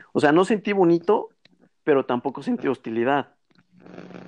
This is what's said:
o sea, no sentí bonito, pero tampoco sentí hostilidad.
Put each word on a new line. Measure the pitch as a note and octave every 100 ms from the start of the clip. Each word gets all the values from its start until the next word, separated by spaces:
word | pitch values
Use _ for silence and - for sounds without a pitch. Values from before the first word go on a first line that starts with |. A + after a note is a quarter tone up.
| -
o | -
sea, | D3
no | D#3 F#3
sentí | G#3+ -
bonito, | G3 F3 E3+ E3+ G#3 - _ _ _ _ _
pero | - C3+ B2+
tampoco | B2 C#3 B2
sentí | C#3+ A#3+ C#3
hostilidad. | B2+ - A2+ A#2 C#3+ - _ _ _ _ _ - - - -